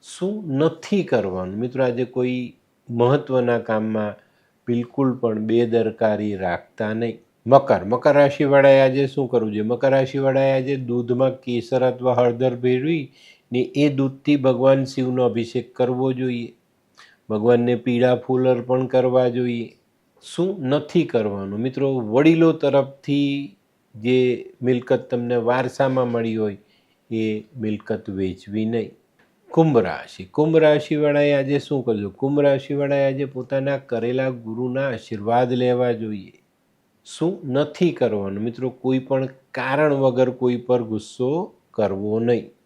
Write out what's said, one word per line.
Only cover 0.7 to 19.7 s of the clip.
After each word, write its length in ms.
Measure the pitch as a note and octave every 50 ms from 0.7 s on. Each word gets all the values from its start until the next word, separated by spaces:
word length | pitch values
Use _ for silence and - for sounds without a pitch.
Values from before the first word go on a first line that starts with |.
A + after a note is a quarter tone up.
| D#3+ - - - - G3+ E3
કરવાનું? 560 | C#3 - A#2+ G2 G2 F#2 F#2 F#2 F#2 F#2+ G#2+
મિત્રો, 260 | A#2+ B2+ B2 C3 C3
આજે 200 | B2+ A#2+ A#2+ B2+
કોઈ 500 | A#2+ - B2+ B2+ B2+ B2+ B2+ B2 A#2+ - _ _ _ _ _ _ _
મહત્ત્વના 680 | A#2+ A#2 A#2+ B2 C3+ C#3+ C#3+ - C3 B2+ B2 A#2+ A#2+ A#2
કામમાં 560 | A#2 - A2+ G#2+ G#2+ A2 A2 A2 G#2+ G#2 G2 - _ _ _ _ _ _ _ _ _
બિલકુલ 520 | - A#2+ A#2+ A#2+ A#2+ - - C#3 C3 B2 B2+
પણ 200 | - A#2 A2 G#2+
બેદરકારી 960 | G#2+ A2 A2+ A#2 A#2+ A2+ A2+ A#2 A2+ A2 G#2+ - A2+ A2 G#2+ G2+ G#2+ G#2 G#2
રાખતા 580 | F#2 F#2+ F2+ F2 E2+ - _ _ - A2+ G#2+ A2
નહીં. 240 | A2 A#2 A#2 A2 - _ _ _ _ _
મકર, 380 | A2+ C3 C#3 C3+ - B2 F#2+ F2+
મકર 300 | G2 A2+ B2+ - D3+ C#3+
રાશિવાળાએ 680 | C#3+ C#3+ C#3 C#3 - D#3 C#3 C#3 C#3 C#3 C#3 C3+ C3+
આજે 260 | C3+ C3+ C3 C3+ C#3
શું 220 | C3 C3+ - C#3 A#2
કરવું 240 | B2+ A#2+ G#2+ G#2+ G#2
જોઈએ? 100 | G#2+ G#2+
મકર 280 | A2 B2 A#2 C3+ C3+
રાશિવાળાએ 600 | C3 C3+ C3+ C3 - C#3 C3+ C3+ C3 C3+ C3+ C3+ C3+
આજે 240 | C3 C3 C3+ C#3+
દૂધમાં 640 | C3+ C3 A#2+ A#2+ B2 A#2+ A#2 B2 A#2+ C3 C3 C3 -
કેસર 420 | - - A#2+ A#2+ A2+ - C3+ B2+ B2
અથવા 320 | B2+ B2 B2 B2 B2+ B2
હળદર 420 | A#2+ B2 B2 A#2 A#2 B2+ C3 B2
ભેળવી 560 | A#2+ A#2+ B2+ B2+ B2+ B2+ D3+ E3+ D#3+ C#3 C3 _ _ _ - - _ _ _ A#2+
ને 200 | B2 B2 B2 -
એ 120 | C#3 C#3+ D3
દૂધથી 480 | C#3 C3 C#3 C3+ C3+ - _ - D3
ભગવાન 480 | C#3+ B2+ C3+ B2+ A#2+ C3 C3+ C3+ C3+ C3+
શિવનો 400 | B2+ - - C3 B2+ B2+ B2+ B2+
અભિષેક 500 | A#2+ G#2 A#2 A#2 A#2 - B2+ A#2+ - -
કરવો 380 | - B2+ B2 B2+ B2 C3 C3 C3
જોઈએ. 400 | B2 B2+ B2+ B2 A#2+ A#2 A#2 - _ _ _ _ _ _ _ _ _ - _ _ _ _ _
ભગવાનને 460 | G#2+ G#2+ G#2+ A#2+ B2 A#2+ A#2+ A#2+ B2
પીળા 380 | A#2+ B2 C3 A#2+ A#2+ B2 B2+ B2+
ફૂલ 340 | A#2+ - - C3 C3 C3 B2+
અર્પણ 380 | B2+ A#2+ A#2 B2 B2+ B2+ C3
કરવા 420 | B2 - B2+ B2+ B2+ B2 B2+ B2+ B2
જોઈએ. 480 | A#2+ B2 B2 B2 A#2+ A#2 A#2 -